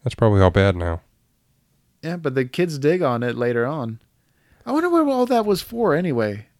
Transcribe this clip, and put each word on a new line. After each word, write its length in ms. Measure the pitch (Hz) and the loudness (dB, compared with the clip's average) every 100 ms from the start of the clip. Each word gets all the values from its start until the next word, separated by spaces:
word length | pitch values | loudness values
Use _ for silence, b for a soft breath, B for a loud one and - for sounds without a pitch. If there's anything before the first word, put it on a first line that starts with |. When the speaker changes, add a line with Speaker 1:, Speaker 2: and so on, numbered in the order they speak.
Speaker 1:
That's 120 | 127 | -8
probably 240 | - - 98 | 0 4 6
all 80 | 92 | 6
bad 280 | 98 98 90 | 4 2 0
now. 240 | 85 82 _ _ _ _ _ _ _ _ _ _ | -4 -6 _ _ _ _ _ _ _ _ _ _
Speaker 2:
Yeah, 140 | 160 | -10
but 200 | 175 151 | -6 -2
the 100 | 131 | -2
kids 340 | 131 - 175 147 | -4 -2 -4 0
dig 220 | 147 185 | 0 0
on 200 | 147 117 | 0 0
it 140 | 123 | -2
later 300 | 117 120 120 | -2 -2 0
on. 340 | 120 156 117 113 _ _ _ _ _ _ | -2 -4 -8 -10 _ _ _ _ _ _
I 60 | - | -6
wonder 180 | 285 349 | -2 2
what 160 | 339 294 | 2 2
all 180 | 254 | 0
that 200 | 247 240 | 2 2
was 160 | 208 190 | 2 -2
for 320 | - 233 214 | -4 -2 0
anyway. 540 | 147 180 120 107 104 - | 2 0 0 -2 -4 -12